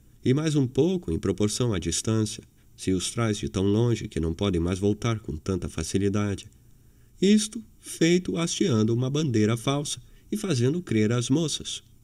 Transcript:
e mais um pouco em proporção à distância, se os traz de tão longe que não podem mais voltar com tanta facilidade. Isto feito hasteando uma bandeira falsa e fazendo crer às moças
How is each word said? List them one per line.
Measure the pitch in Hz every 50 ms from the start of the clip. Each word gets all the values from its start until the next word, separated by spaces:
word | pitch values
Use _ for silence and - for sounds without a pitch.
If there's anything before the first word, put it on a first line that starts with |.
| - - - - -
e | 120 127
mais | 147 160 160 147
um | 151 135
pouco | 120 - 131 147 180 190 175 180 85
em | 82 -
proporção | - 98 90 92 104 104 - - 123 120 101
à | 87
distância, | 80 85 87 - - 113 110 110 107 107 - - - - _ _ _ - -
se | - - 95
os | 95 90 - -
traz | - 117 117 110 104
de | 101 104
tão | - - 95 95
longe | 101 101 110 120 120 113 - -
que | - - 78
não | 80 82 85
podem | - 101 101 87 82
mais | 82 87 95 92
voltar | 101 101 107 - - 117 113 107
com | - - 73
tanta | 78 - - 95 87 85 78
facilidade. | - 82 78 - - 95 98 101 98 104 104 101 95 - - - - - - - - - - - - - - - _ -
Isto | 180 196 214 214 208 - - 233 - - - -
feito | - - - - 165 165 175 185 180 - -
hasteando | 170 165 170 - - - 180 120 107 110 113 117
uma | 120 127 131
bandeira | 139 151 160 139 113 107 107 107 117
falsa | 117 - 143 139 143 143 - - - - - - - - -
e | 214
fazendo | 214 - 190 151 117 120 131 160 180
crer | 175 - 117 107 107 104 120
às | 123 120 -
moças | 135 160 170 143 - - - - - - - - - -